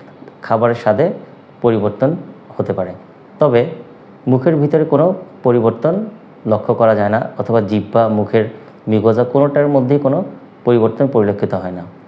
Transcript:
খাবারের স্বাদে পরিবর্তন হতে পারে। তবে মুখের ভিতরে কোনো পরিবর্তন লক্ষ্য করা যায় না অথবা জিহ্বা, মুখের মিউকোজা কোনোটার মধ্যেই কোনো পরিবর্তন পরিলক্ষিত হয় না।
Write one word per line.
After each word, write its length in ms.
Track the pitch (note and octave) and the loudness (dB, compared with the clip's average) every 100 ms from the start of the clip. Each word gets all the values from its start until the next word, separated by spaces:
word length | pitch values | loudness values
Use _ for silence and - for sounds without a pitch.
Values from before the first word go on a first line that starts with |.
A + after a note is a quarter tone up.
| - - - - | -20 -20 -20 -18
খাবারের 340 | - A2+ A#2+ A#2 | -4 0 0 0
স্বাদে 380 | G#2+ G#2+ E3+ - - - - - | 0 2 0 -4 -14 -20 -20 -2
পরিবর্তন 540 | A#2+ A2 G#2 - C3+ E3+ - - - - | 0 2 -2 0 -2 -2 -10 -20 -10 -6
হতে 160 | G2+ | -4
পারে। 180 | G2 F2+ F#2 - - - - | -4 -6 -10 -20 -20 -20 0
তবে 260 | D3+ A#2+ A#2+ - - - - - - | 2 2 0 -6 -16 -20 -20 -8 -2
মুখের 280 | B2+ D#3+ D#3 | 0 2 0
ভিতরে 300 | D3 D#3+ D#3 | 0 0 2
কোনো 280 | C#3 E3+ F#3+ - - | 2 2 -2 -10 -4
পরিবর্তন 640 | B2+ A#2+ A2+ A2+ D3+ F#3+ A3 - - - G#2+ | 0 2 2 0 -2 -2 -6 -12 -20 -10 -4
লক্ষ্য 280 | G#2+ - | -2 -2
করা 220 | A#2 A2+ G#2 | 2 2 2
যায় 140 | G2+ | 0
না 200 | G#2+ - - | -2 -4 -6
অথবা 240 | - A2+ | -2 0
জিহ্বা, 460 | G2 G#2 F#2+ A#2 A2+ | 0 -2 0 0 2
মুখের 380 | G#2+ G2+ A2+ A2 - - - - | 0 0 0 0 -6 -20 -12 -2
মিউকোজা 360 | G#2+ A2 A2+ | 2 2 2
কোনোটার 440 | A#2+ C#3 C#3+ C#3+ C#3+ | 2 2 2 2 2
মধ্যেই 320 | C#3 B2+ C#3+ | 2 2 0
কোনো 240 | C#3 D3+ G3+ - - - - | 0 -2 -4 -12 -20 -6 0
পরিবর্তন 420 | A#2+ A2 A2 C#3 | 2 2 0 0
পরিলক্ষিত 460 | B2 G2+ G2+ A#2 | 2 0 -2 -4
হয় 180 | F#2 F2+ | -4 -6
না। 100 | F2+ F2 - | -10 -14 -20